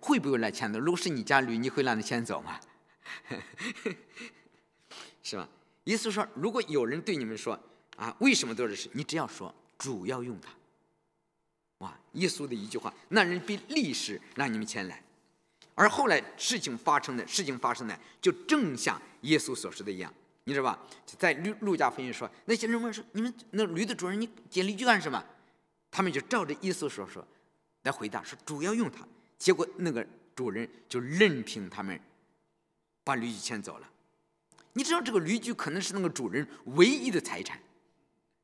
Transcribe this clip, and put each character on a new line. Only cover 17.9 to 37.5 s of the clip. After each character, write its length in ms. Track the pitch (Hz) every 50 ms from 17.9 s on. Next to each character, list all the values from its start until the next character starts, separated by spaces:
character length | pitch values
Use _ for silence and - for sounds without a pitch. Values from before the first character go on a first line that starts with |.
| 87 - - - - _
就 120 | - 175 - - -
正 300 | - 311 294 226 151 127
像 240 | - - 135 87 76 - - - -
耶 140 | - 147 156
稣 180 | 143 - - 123
所 160 | - - 87
说 140 | - - 98
的 60 | 104
一 80 | 95 92
样， 140 | 87 64 - _ _ _ _ _ -
你 80 | 131
知 60 | 139 139
道 40 | 131
吧？ 160 | 120 92 - - - - - -
在 280 | - - - 190 170 139
路-， 200 | 147 175 214 208 214
路 160 | 220 202 170
加 140 | 156 139 123
福 100 | - 135
音 120 | 127 123
说， 180 | 113 - 120 - - - -
那 80 | 208 233
些 120 | - 226
人 140 | 226 233 233
问 120 | 240 226
说 120 | 208 214 - -
，“你 80 | - 208
们 140 | 233 247 233 - - -
那 140 | 175 208 214
驴 200 | 170 165 180 226
的 80 | - 226
主 140 | - 180 180
人， 120 | 196 214
你 80 | 233 220 - - - -
捡 180 | - 180 185
驴 80 | 202 202
去 100 | 196 262
干 160 | 247 220 185
什 100 | 156 147
么？” 120 | 120 90 - - - - _ _ _ _ _ _ _ _ _ _
他 120 | - 196
们 100 | 190 180
就 80 | 131 139
照 220 | - - 254 214 170
着 100 | 143 - -
耶 120 | 190 185
稣 160 | 180 - 156 135
所 180 | - 104 95 -
说 180 | - 92 - - _ _ _ _ _ _ _ _ _ _
来 80 | - 135
回 180 | - - 110 104
答， 140 | - 101
说 160 | - - 131 - -
，“主 160 | - 151 143
要 100 | 165 196
用 160 | 226 233 214 135
它。” 180 | - - - - - - _ _ _
结 160 | - - 180
果 160 | 180 165 165 - - 175
那 120 | 180 165
个 160 | 120 113 110 - - - _ _ -
主 140 | - 127 107
人 200 | 95 113 117 - - - - -
就 120 | - 123
任 420 | 120 135 156 185 214 190 147 120
凭 260 | 107 - - 107 98 87
他 140 | - 104
们 180 | 98 95 87 76 - - _ _ _ _ _ _ _ _ _ _ _ _ _ _ _ _ _ _
把 140 | - 139 135
驴 160 | 117 117 120
牵 280 | 107 98 - - 117 104
走 160 | 95 95 - -
了。 120 | - - _ _ _ _ _ _ _ _ _ _ _ _ _ - - _ -
你 80 | 240 285
知 80 | 320
道 100 | 339 349
这 100 | 233 247
个 60 | 220 185
驴 160 | 156 165 233
驹 160 | 226 - 240
可 180 | - - - 147
能 120 | 160 196
是 120 | 180 - 190
那 60 | 196
个 80 | 180 160
主 200 | - 139 120 92
人 180 | 98 143 139 - - - - 123 135
唯 100 | 160 185
一 240 | 247 302 262 240 262
的 100 | 180 151
财 220 | - - - -
产， 180 | - -